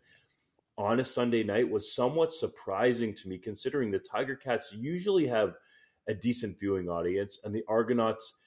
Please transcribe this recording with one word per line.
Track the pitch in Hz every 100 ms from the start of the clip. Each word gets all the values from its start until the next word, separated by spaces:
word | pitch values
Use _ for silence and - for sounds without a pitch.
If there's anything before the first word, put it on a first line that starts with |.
| _ _ _ _ _ _ _ -
on | 101 117
a |
Sunday | 123 - 123 117
night | 104 104 127
was | 120 - -
somewhat | 127 156 160
surprising | - 107 - - 95 123 117 113 98
to | 95
me, | 92
considering | 110 - 131 143 113
the | 95
Tiger | - 107 135 131
Cats | 131 117 -
usually | 107 131 180 196 190 139
have | 113 101 - _ _ _ _ -
a |
decent | 104 120 120 110 87
viewing | 101 95 87
audience | 85 85 95 98 -
and | 107
the | 107 104
Argonauts | 110 113 120 113 110 - -